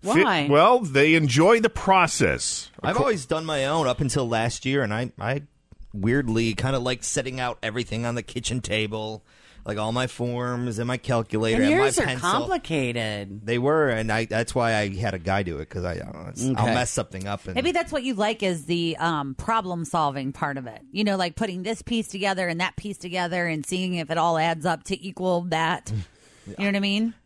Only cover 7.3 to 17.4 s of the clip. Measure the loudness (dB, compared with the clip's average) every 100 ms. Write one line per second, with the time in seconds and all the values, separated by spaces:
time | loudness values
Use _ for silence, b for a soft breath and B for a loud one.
7.3 | -4 -6 -4 -6 -4 -4 -2 -2 -4 -6
8.3 | -8 -4 -4 -2 -2 -2 -4 -6 -10 _
9.3 | b b b -6 -2 0 0 -2 -2 -4
10.3 | -2 -4 -4 -4 -4 -2 -4 0 0 0
11.3 | 0 2 4 4 4 4 2 0 0 0
12.3 | 0 0 -4 -2 -2 0 -2 -2 -4 -8
13.3 | -10 -4 0 2 2 2 2 0 0 0
14.3 | -2 0 0 2 2 0 -2 -2 -2 0
15.3 | 0 0 -4 -8 -6 -4 -4 -8 -12 -12
16.3 | -6 -2 2 2 2 0 -4 -6 -8 -6
17.3 | -8